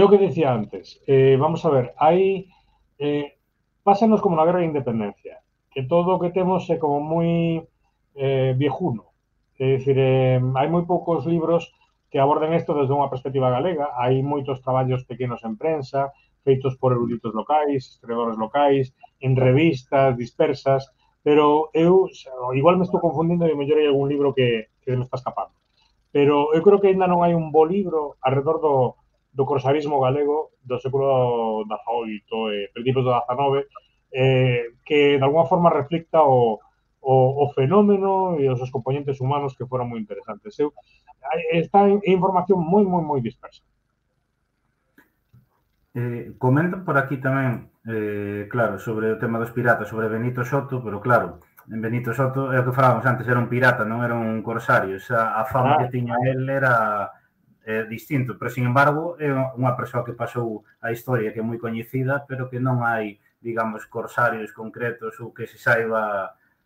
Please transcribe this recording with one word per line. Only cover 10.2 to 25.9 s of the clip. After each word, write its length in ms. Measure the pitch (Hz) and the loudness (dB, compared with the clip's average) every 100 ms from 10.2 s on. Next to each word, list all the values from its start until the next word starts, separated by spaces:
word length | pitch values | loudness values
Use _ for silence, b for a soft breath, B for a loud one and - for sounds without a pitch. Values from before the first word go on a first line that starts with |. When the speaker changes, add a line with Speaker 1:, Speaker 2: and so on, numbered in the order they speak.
| 127 127 127 131 | 2 2 0 0
Speaker 1:
hai 80 | 156 | 0
moi 160 | 170 | 0
poucos 400 | 170 175 - 160 | 0 -2 0 -2
libros 480 | 165 170 160 170 - _ _ _ _ | 0 0 2 0 -2 _ _ _ _
que 80 | 143 | 0
aborden 320 | 139 151 156 | 2 2 2
isto 240 | 165 - 147 | 0 0 0
desde 160 | 131 | 2
unha 160 | 143 139 | 0 -2
perspectiva 400 | 127 139 131 127 | -4 -4 0 0
galega. 400 | 123 175 156 143 123 | 2 0 -2 -4 -2
Hai 240 | 127 131 | 0 2
moitos 400 | 139 147 135 131 | 0 -2 -4 -6
traballos 420 | 131 131 127 127 - | -2 0 0 -2 -6
pequenos 340 | 120 123 117 113 | -8 -6 -6 -8
en 80 | 107 | -6
prensa, 560 | 160 156 131 139 139 b b _ | -4 -4 -4 -4 -4 b b _
feitos 320 | 139 131 131 - | 2 2 0 0
por 160 | 131 | 0
eruditos 400 | 123 120 117 113 | 0 -2 -4 -6
locais, 680 | 107 104 151 147 139 - _ | -6 0 0 2 -2 -6 _
historiadores 380 | 113 117 117 110 | -8 -4 -4 -4
locais, 560 | 110 143 143 139 131 _ B _ | -2 2 2 2 0 _ B _
en 140 | 131 | 0
revistas 800 | 131 127 131 165 131 - 139 135 | 2 4 4 4 0 -2 2 2
dispersas, 800 | 120 113 - 151 - 135 135 - _ _ _ | 0 -4 -2 0 0 0 0 -2 _ _ _
pero 480 | 151 147 147 151 156 | 2 6 6 4 2
eu, 340 | 156 170 190 185 | 2 4 4 2
xa, 180 | - 131 127 127 | -4 -16 -10 -4
igual 240 | 131 160 185 | 2 4 4
me 80 | |
estou 160 | 180 - | 2 0
confundindo 480 | 170 147 165 175 165 | 0 0 0 0 0
e 80 | 147 | 0
mellor 240 | 139 151 | 0 2
hai 80 | 147 | 2
algún 240 | 139 139 | 2 0
libro 240 | 143 139 135 | 0 0 2
que, 320 | 123 113 - _ | 2 0 -4 _
que 80 | - | -6
me 160 | 127 123 | -4 -4
está 80 | 127 | -6
escapando. 400 | 117 - 95 _ _ _ _ | -8 -8 -10 _ _ _ _